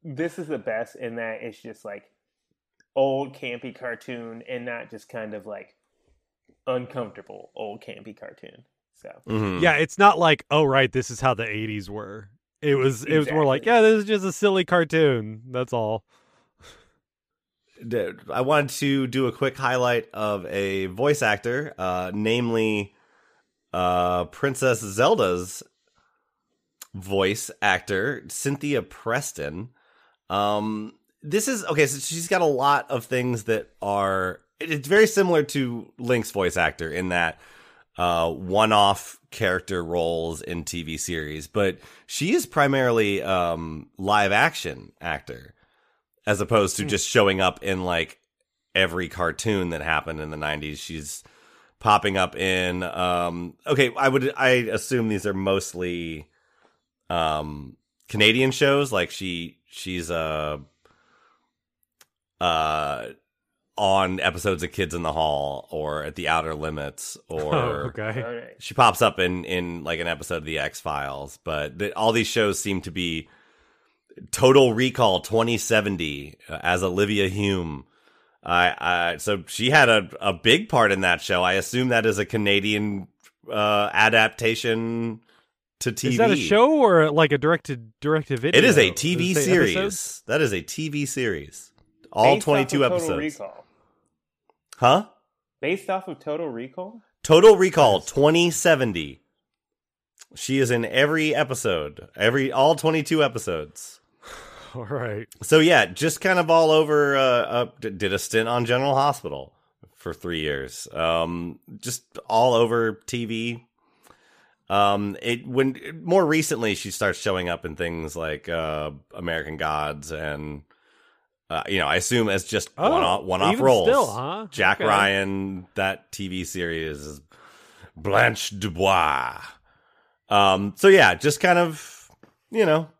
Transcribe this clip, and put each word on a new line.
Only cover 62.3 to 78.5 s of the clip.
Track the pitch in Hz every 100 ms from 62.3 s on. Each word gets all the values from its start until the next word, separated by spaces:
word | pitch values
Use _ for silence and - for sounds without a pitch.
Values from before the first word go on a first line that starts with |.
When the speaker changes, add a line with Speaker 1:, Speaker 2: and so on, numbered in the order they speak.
| _
Speaker 2:
uh, | 87 82 78 78 73 69 60 - _ _ _ _ _ -
on | 101 95 95 92
episodes | 90 87 101 90
of | 85
Kids | - 90
in | 85
the | 82
Hall | 78 78 73 71 69 -
or | 80 76 73
at | 76 76
The | 78
Outer | 82 80
Limits, | 78 78 78 71 - - -
Speaker 3:
<laughs> | _
Speaker 2:
or | 80 76 78
Speaker 3:
Oh, | 123 71 73
okay. | - 107 110
Speaker 1:
All | 117
right. | 120 123 -
Speaker 2:
she | -
pops | - 120 101
up | 110 -
in, | 90 90 85
in, | 90 90 85
like, | 76 82
an | 85
episode | 80 - 85
of | 76
The | 78
X-Files. | 71 - - 73 69 69 71 -
But | - 76 73 69
the, | 101 -
all | 110
these | 113 110
shows | - 107 92
seem | - 95
to | 90
be | 85 87 80 78 _ _ _ _ _ _ _ _ - -
Total | - 131 135 131
Recall | 110 127 120 117 92
twenty | - 110 117 117
seventy, | - 110 104 95 82 71 69 - -
uh, | 78
as | 82 90
Olivia | 92 90 101 104 98
Hume. | 98 101 98 82 71 - _ _ _ _ _
I, | -